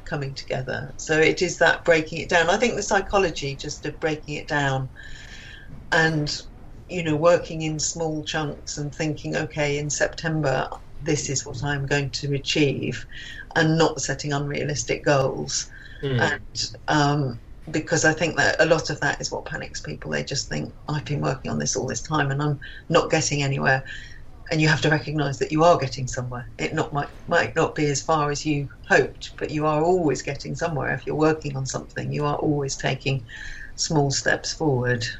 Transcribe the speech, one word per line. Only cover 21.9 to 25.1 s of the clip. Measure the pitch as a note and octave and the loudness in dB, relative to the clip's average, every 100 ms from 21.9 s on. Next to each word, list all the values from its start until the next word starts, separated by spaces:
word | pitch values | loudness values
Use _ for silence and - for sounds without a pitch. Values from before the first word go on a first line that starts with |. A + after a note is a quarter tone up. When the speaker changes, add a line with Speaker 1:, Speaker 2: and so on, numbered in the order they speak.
| C3+ | -6
Speaker 1:
time | - D3+ C#3 | -2 0 2
and | C#3 | 2
I'm | D3 C#3 - - - | 0 0 -6 -14 2
not | E3 D#3+ | 4 6
getting | D#3+ D3+ C#3+ | 2 2 0
anywhere." | C#3 C#3 D3 C3+ - - - - - - - | 0 2 4 2 0 -12 -12 -14 -14 -16 -2
And | D#3 | 4
you | D#3 | 4
have | C#3+ | 4
to | D3+ | 4
recognise | D3+ D3+ | 2 0